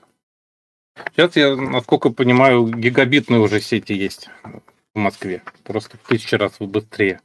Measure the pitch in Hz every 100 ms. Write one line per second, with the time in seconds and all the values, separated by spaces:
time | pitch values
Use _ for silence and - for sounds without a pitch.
0 | _ _ _ _ _ _ _ _ _ -
1 | - - 175 156 143 131 131 127 - 143
2 | 139 113 123 127 135 120 113 117 120 127
3 | 127 143 120 120 107 104 - 110 - 101
4 | 98 - - - - - _ _ _ 107
5 | 98 - 95 90 - _ - 110 - -
6 | - 113 - 117 101 - 101 104 107 -
7 | 98 87